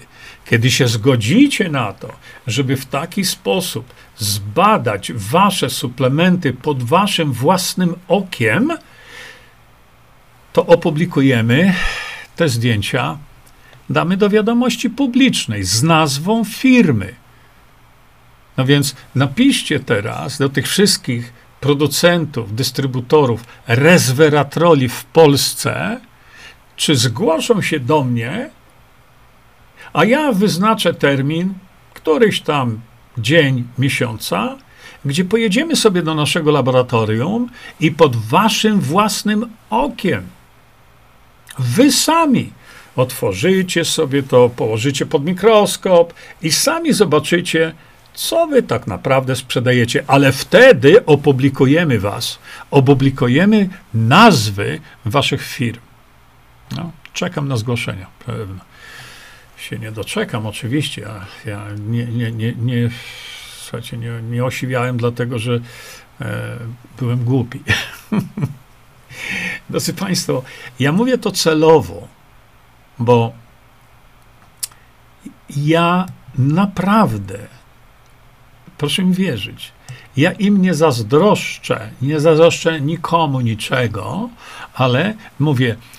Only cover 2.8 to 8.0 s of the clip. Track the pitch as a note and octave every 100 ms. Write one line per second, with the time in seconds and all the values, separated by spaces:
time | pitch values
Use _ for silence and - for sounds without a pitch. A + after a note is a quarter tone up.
2.8 | - C#3 E3+ - F#3+ - G3 F#3+ F3+ -
3.8 | - - - - G#2 G#2 G#2 A2 G3+ G#3
4.8 | A#2 G#2 - A#2+ G2 D#3+ G3+ G3 C3 -
5.8 | B2 - B2+ C#3+ F3+ F3+ C#3+ A#2+ D#3 C3+
6.8 | A#2+ E3+ G3+ - D3+ A2 F3 F3+ - -
7.8 | F3+ -